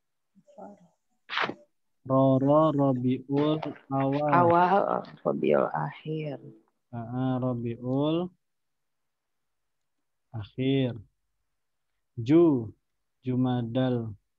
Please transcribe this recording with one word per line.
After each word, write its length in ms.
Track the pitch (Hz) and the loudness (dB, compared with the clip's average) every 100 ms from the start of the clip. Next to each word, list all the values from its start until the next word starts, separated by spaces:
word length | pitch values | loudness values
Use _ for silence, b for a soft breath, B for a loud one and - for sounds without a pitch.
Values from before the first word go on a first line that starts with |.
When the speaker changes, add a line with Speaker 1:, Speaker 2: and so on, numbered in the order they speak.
| _ _ _ 196 _ - 202 202 175 _ _ _ - - - - _ _ _ _ 131 | _ _ _ _ _ -20 -20 -20 _ _ _ _ -10 -6 -6 -8 _ _ _ _ 0
Speaker 1:
Roro, 640 | 135 135 131 139 147 156 | 4 4 4 4 4 4
Robiul 880 | 139 139 127 127 127 - 139 151 156 151 - - | 2 2 0 0 -2 -2 0 0 -2 -6 -12 -6
Awal. 400 | 135 135 143 147 | -2 0 0 2
Speaker 2:
Awal, 720 | 170 170 170 180 196 - 60 - - - | 2 4 4 4 2 0 -2 -6 -6 -4
Robiul 400 | 71 73 71 62 | -2 2 2 0
Akhir. 640 | 78 151 - 151 156 151 131 135 - _ _ _ | -2 -6 -8 -10 -8 -8 -12 -16 -20 _ _ _
Speaker 1:
Ah, 480 | 117 113 123 131 127 | -14 -8 -4 -2 -2
Robiul 880 | 127 120 117 117 123 131 151 165 180 - _ _ _ _ _ _ _ _ _ _ _ _ _ _ _ _ _ _ _ | -2 -4 -6 -6 -4 -2 0 -2 -4 -10 _ _ _ _ _ _ _ _ _ _ _ _ _ _ _ _ _ _ _
Akhir. 640 | 117 101 - 131 135 127 110 - _ _ _ _ _ _ _ _ _ _ | -16 -12 -4 -2 0 -2 -6 -16 _ _ _ _ _ _ _ _ _ _
Ju, 560 | - 117 160 170 131 107 - _ _ _ _ 127 | -6 2 6 6 4 -2 -14 _ _ _ _ -6
Jumadal 880 | 127 127 123 117 120 131 123 110 101 _ | -2 0 -2 -2 -2 0 -2 -4 -12 _